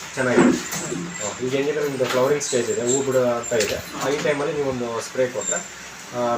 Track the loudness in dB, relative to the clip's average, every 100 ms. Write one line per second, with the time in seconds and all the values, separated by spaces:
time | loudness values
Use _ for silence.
0 | -8 -2 2 6 6 4 -2 -6 -6 -6
1 | -6 -6 -8 -4 -2 0 0 0 -2 0
2 | 0 2 4 2 2 0 0 0 2 2
3 | 2 2 2 2 0 0 2 -2 -6 -4
4 | -2 0 0 0 0 0 -2 -2 -2 -4
5 | -4 0 0 0 -2 -2 -4 -12 -14 -14
6 | -8 -2 0